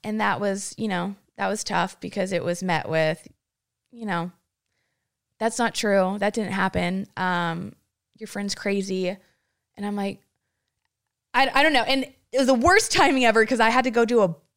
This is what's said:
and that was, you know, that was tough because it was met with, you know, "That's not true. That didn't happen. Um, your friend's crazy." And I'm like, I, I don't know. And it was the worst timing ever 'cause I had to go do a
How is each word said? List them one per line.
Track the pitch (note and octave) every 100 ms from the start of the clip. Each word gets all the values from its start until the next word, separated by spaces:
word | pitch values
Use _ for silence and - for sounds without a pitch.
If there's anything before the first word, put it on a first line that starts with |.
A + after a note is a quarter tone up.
and | G#3+ A3
that | G#3 F3+
was, | G3+ G3 - -
you | A3
know, | F#3 F3+ G3 _ -
that | G3
was | G#3+
tough | - F3 F#3 -
because | - G3+ F#3+
it | F3+
was | - F3
met | F#3 D#3+ -
with, | D#3+ D#3 - - _ _ _ _ _ _
you | A#3 A3
know, | E3+ E3+ - _ _ _ _ _ _ _ _ _ _
"That's | A3+ A#3
not | A#3
true. | - A3 G3 F#3 G3+
That | G3+
didn't | A3 G#3+
happen. | F#3+ F#3+ F3+ F3 F#3+ G3 -
Um, | F#3 F3 E3+ E3 G3 - _ _ _ _
your | A3
friend's | G3+ G3+
crazy." | - G#3 G3+ F#3+ F#3 F3+ F#3+ _ _ _ _ _ -
And | G3+
I'm | G#3
like, | G3 G3 _ _ _ _ _ _ _ _ _ _ _
I, | A#3+ C4
I | B3+
don't | D4+
know. | C#4
And | A3+ C4+ B3+ - _
it | B3+
was | C4
the |
worst | B3+ C#4+ G4 -
timing | - C#4+ C4+
ever | A#3+ A3 A3
'cause | B3+
I | A3+
had | A#3+
to | B3+
go | A#3
do | A#3 A#3+
a | F#3+ E3 _